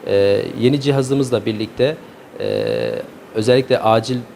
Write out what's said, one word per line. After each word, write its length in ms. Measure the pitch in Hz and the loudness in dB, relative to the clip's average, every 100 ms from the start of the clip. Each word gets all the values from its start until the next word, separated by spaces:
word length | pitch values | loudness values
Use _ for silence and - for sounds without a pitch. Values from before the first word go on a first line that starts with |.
| - | 0
E, 340 | 101 101 101 - - | 2 4 2 -2 0
yeni 220 | 120 143 | 2 2
cihazımızla 640 | 139 135 131 139 127 117 104 | 0 0 0 0 0 -2 -2
birlikte, 500 | 107 110 - 127 160 - - - - | -4 -6 0 -2 -2 -12 -20 -20 -8
e, 500 | 52 52 53 55 57 57 - - - 110 | -4 -2 -2 -2 -4 -6 -10 -16 -10 -4
özellikle 440 | 110 127 131 123 | 2 2 4 0
acil 380 | 110 113 113 123 117 | 4 2 2 -6 -8